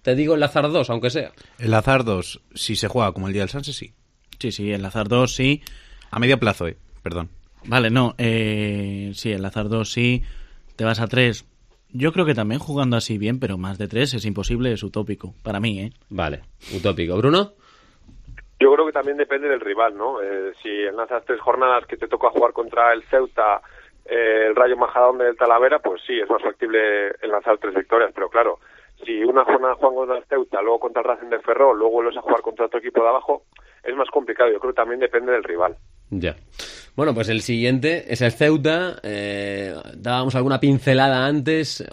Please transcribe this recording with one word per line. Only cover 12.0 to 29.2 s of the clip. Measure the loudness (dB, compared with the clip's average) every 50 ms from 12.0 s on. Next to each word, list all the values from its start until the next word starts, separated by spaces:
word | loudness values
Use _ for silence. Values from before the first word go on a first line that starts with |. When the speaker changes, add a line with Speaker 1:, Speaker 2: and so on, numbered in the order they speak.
| -2 0 0
Speaker 3:
creo | 2 2
que | 2 2
también | 0 0 -2 -2 -4
jugando | -4 -4 -2 -2 0 2 0 0
así | 0 -2 -4
bien, | -2 -2 -2 -2 -2
pero | -4 -4 -4
más | -4 -6 -6 -6 -6
de | -8 -6
tres | -2 -2 -2 -2 -2
es | -4 -4
imposible, | -6 -4 -4 -4 -4 -2 -2 -2 -2 -2
es | -4 -6
utópico, | -6 -6 -6 -6 -6 -8 -10 -10 -14 -16 -12 -10
para | -6 -6 -2
mí, | -2 -2 -4 -4
¿eh? | -6 -10 -12 _ _ -12
Speaker 1:
Vale, | -6 -4 -4 -4 -4 -8 -12 -18 -20 -20 -16 -10 -8
utópico. | -4 -2 -2 0 0 -2 -2 0
¿Bruno? | 0 2 4 4 2 2 0 -6 _ _ _ _ _ _ _ _ _ _ -20 -20 -20 -20 -20 -20 -20 -20 -12 _ 4
Speaker 4:
Yo | 6 6 6
creo | 6 4
que | 2 0
también | -2 -2 -2 -2
depende | -2 -2 -2 -2 -4 -2 -2
del | -2 -2
rival, | -2 -4 -2 0 0 0 0
¿no? | -2 -6 -4 -4 -4
Eh, | -6 -6 -6 -6 -6 -8 -8 -10
si | -10 -8
enlazas | -6 -4 -4 -4 -4 -6 -6 -4 -4 -6 -4
tres | -4 -6 -4
jornadas | 0 0 0 2 4 2 2 2 0
que | -4 -10
te | -8 -6 -4
toca | -2 2 2 2
jugar | 2 4 2 2 2
contra | 0 -6 -2 0 4 4 4 4
el | 2 0
Ceuta, | 0 2 2 2 0 0 2 2 2 2 0 -2 -10 -20 -20 -20 -20 _ _ -10
eh, | -4 0 0 2 2 4 4 4 4
el | 4
Rayo | 6 6 4 4
Majadahonda | 2 0 2 4 6 6 6 6 4 2
y | 0
el | 2
Talavera, | 2 4 4 6 6 6 4 4 2
pues | 0 -2 -4 -6 -6
sí, | -4 -4 -2
es | 0 0
más | 0 0 0
factible | -4 -6 -4 -4 0 0 2 2 2 2 0 0 -2 -4 -6 -6
enlazar | -2 -2 -2 2 0 0 0
tres | 0 -4 -4
victorias. | -4 -2 2 2 2 2 2 -2
Pero | -4 -6 -2
claro, | 2 2 2 2 0 -4 _ -20 -20 -20 -20 _ _ -16 -8
si | -6 -2 0